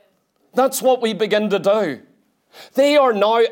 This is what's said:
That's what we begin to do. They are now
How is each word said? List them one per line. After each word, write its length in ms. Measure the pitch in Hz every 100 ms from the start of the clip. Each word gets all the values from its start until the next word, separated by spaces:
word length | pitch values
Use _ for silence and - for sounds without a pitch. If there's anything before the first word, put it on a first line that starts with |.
| _ _ _ _ _
That's 300 | - 262 262
what 180 | 254 254
we 120 | 233
begin 360 | 190 214 208 214
to 80 | 196
do. 460 | 196 214 185 117 - _ _ _ _ - - -
They 200 | 277 294
are 160 | 262
now 300 | 214 202 226 226